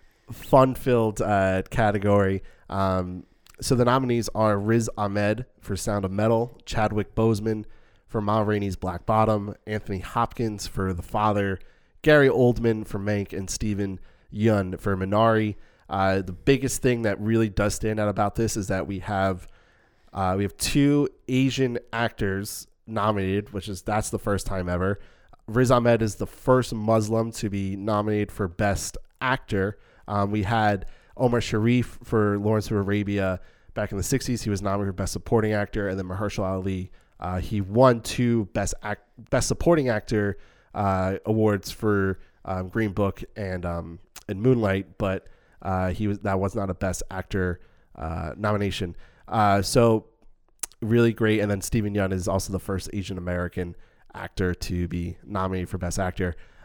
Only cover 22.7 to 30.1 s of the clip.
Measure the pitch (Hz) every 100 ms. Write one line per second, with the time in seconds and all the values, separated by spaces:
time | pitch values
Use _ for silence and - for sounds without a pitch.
22.7 | _ - 110 104 104 95 101 104 104 104
23.7 | 95 - 104 - 113 - 98 - 95 90
24.7 | 87 95 101 - - - - - 110 123
25.7 | 123 120 117 110 - - - - 127 120
26.7 | 117 107 113 107 110 113 113 107 101 98
27.7 | 98 104 104 107 104 104 - 98 - 104
28.7 | 95 - - - - 131 131 - 101 98
29.7 | - - _ -